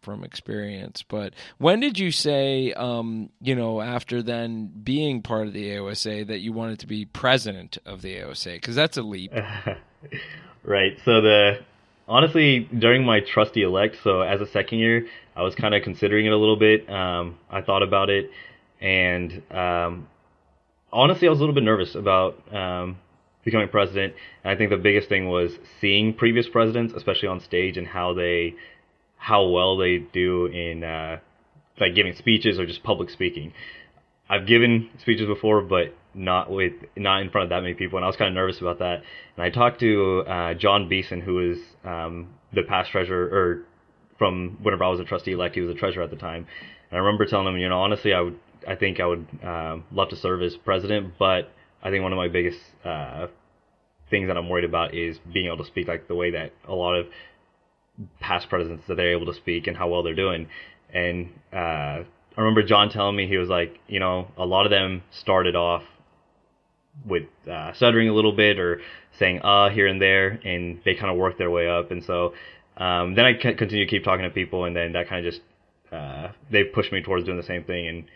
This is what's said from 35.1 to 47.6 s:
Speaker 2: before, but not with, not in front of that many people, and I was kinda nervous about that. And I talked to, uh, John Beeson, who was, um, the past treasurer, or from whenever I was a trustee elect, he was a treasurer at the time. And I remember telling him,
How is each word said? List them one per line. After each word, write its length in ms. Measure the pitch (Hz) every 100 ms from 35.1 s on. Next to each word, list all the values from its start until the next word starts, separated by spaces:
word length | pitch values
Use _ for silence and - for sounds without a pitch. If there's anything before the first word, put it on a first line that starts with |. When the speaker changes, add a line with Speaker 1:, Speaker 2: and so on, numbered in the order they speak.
| 113 104
Speaker 2:
before, 320 | 101 107 104
but 320 | 95 92 82 - _
not 360 | 95 92 90 -
with, 220 | 98 90 - - 98
not 240 | 98 98
in 80 | 95
front 140 | 101
of 60 | 87
that 100 | 87
many 120 | 90
people, 240 | 87 92 92
and 60 |
I 40 | 92
was 80 | -
kinda 160 | 101
nervous 280 | 92 92 -
about 180 | 90 87
that. 240 | 90 87 - - - -
And 80 |
I 60 | 87
talked 300 | 123 120 117
to, 440 | 113 104 95 92 92
uh, 280 | 90 85
John 340 | 85 101 101 90
Beeson, 320 | 95 - 90
who 140 | 90
was, 240 | 90 87 85 - _
um, 440 | 92 85 82 85 90 - -
the 100 | 98
past 280 | 85 95 -
treasurer, 360 | 98 90 90 87
or 360 | 98 90 87 - _ _ _ _ -
from 380 | 101 92 90 101
whenever 200 | 104 92
I 60 | 92
was 100 | 90
a 60 |
trustee 280 | 87 92 95
elect, 220 | 90 87
he 60 | 92
was 100 | 87
a 80 | 85
treasurer 240 | 95 90
at 80 | 80
the 60 | 76
time. 300 | 90 85 82 - - - -
And 80 | 90
I 40 |
remember 240 | 98 104 101
telling 200 | 98 95
him, 120 | 92